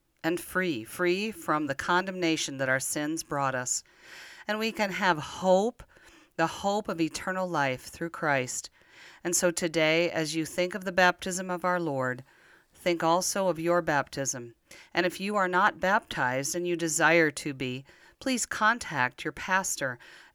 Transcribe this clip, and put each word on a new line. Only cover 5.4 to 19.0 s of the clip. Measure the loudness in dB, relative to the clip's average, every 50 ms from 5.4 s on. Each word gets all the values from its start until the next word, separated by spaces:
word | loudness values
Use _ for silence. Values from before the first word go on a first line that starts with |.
| 4 6 6 6 6 2 -2 _ -20 _ _ -20 -20 -20 -20 -20 -20 _ _
the | 0 0
hope | 0 0 -2 -2 0 0 0 -2 -4
of | -2 0
eternal | -2 -2 -2 -6 -6 -4 -2 -2 -2 0
life | 0 0 0 0 -2 -4 -8
through | -16 -10 -8 -8 -8
Christ. | -6 -2 0 2 2 2 0 -2 -6 -8 -10 -12 _ _ _ _ -20 -20 -20 -20 -20 -8 -6
And | -2 0
so | 2 2 2
today, | 2 2 -2 0 2 2 4 4 4 4 2 2
as | 0 -2 -2 -2 -2
you | -4 -4
think | -2 -2 -2 -2 -2 -2
of | -6 -6
the | -2
baptism | 2 4 4 4 4 2 -6 -6 -6 -6 -4 -6
of | -6 -2 0
our | 0 0 0
Lord, | 0 -2 -2 0 -2 -2 -4 -6 -10 -18 _ _ _ _ -20 _ _ _
think | _ -4 -2 -2 0 2
also | 2 4 4 4 2 0 -2 0 0 0
of | 0 0
your | 2 2 2 4
baptism. | 4 2 2 2 0 -2 -4 -4 -4 -4 -4 -6 -10 -14 -16 _ _ _ -20 -20 -20 -4 _
And | 0 0
if | 0 0 -2
you | -4 -2 2
are | 2 2 4
not | 4 4 4 4 2 2
baptized | 2 2 2 2 0 _ -2 0 0 0 0 0 -2 -2 -4
and | -4 -2
you | -2 -2
desire | -2 -2 -2 2 4 4 6 6 6 6 4
to | 2 -4 -8 -8
be, | -6 -4 -6 -6 -6 -8 -10 -16 -20 -20 -20 -20 _ _
please | -4 -2 -2 -2 -2
contact | -4 -2 2 2 2 2 2 -4 -6 0 0